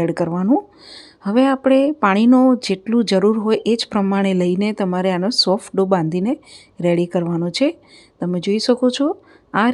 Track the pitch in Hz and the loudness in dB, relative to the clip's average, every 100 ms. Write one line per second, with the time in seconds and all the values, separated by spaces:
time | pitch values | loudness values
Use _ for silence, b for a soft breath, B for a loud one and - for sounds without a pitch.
0 | 165 170 165 175 196 302 - B B B | -2 -2 -4 -2 0 0 -2 B B B
1 | B B 196 226 269 269 262 269 277 302 | B B -2 2 2 0 2 2 2 0
2 | 202 196 233 254 262 247 - 190 220 233 | 0 4 4 6 4 2 -2 -6 -2 -2
3 | 196 190 202 220 214 220 202 226 - 208 | 2 2 2 0 -2 -2 0 -2 -2 -2
4 | 196 196 196 185 180 180 208 208 190 180 | 0 0 0 0 0 0 -2 -2 -2 -2
5 | 185 180 190 - 180 190 - 190 190 185 | -2 -2 -2 -2 0 -2 -2 -2 0 0
6 | 160 180 208 320 B B B - 175 175 | 0 -2 -4 -4 B B B -4 0 0
7 | 175 185 170 170 175 170 285 - b b | 0 -2 -2 -2 -4 -2 -2 -2 b b
8 | b _ 180 180 180 214 240 240 254 247 | b _ -6 -4 -2 -2 0 0 0 0
9 | 285 403 b b b 190 233 | -2 -4 b b b 0 2